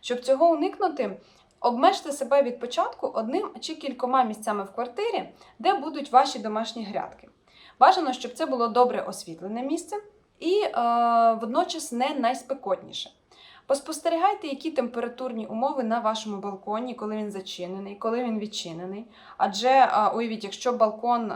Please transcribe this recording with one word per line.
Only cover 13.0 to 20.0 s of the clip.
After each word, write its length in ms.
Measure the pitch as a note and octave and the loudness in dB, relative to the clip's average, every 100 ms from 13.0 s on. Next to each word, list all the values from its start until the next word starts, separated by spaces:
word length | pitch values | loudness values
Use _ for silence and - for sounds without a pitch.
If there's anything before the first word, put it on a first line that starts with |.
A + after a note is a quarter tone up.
| - _ _ _ - - - | -12 _ _ _ -20 -10 -2
Поспостерігайте, 840 | C#4 D#4+ D#4 E4+ E4 F#4+ G4+ D#4+ | -2 -2 -4 0 2 2 0 -6
які 240 | C#4 D#4+ | -6 -4
температурні 760 | C4+ A#3+ A#3+ A#3 - B3+ A3 G#3+ | -2 -2 -4 -6 -6 -8 -8 -8
умови 360 | A3 C4+ C#4 | -2 -2 -2
на 160 | A3+ A#3 | -2 0
вашому 380 | G#3+ A3 G#3+ G3+ | 0 -2 -4 -8
балконі, 580 | G3+ G3 - G#3+ B3 A3+ | -8 -8 -6 -4 -6 -8
коли 220 | G#3+ G#3+ | -6 -6
він 140 | G#3 | -6
зачинений, 640 | F#3+ F#3+ - F3+ G3 G3 G3+ | -8 -10 -10 -10 -10 -12 -6
коли 280 | A3+ A#3 | -4 -2
він 160 | B3 A3 | -2 -4
відчинений. 640 | G#3+ - F3 E3 F#3 G3 A#3+ - - - | -6 -8 -10 -10 -10 -10 -14 -20 -14 -2
Адже, 320 | G3+ G3 B3 | 0 2 4
е, 400 | C4+ B3 G#3+ | 6 6 4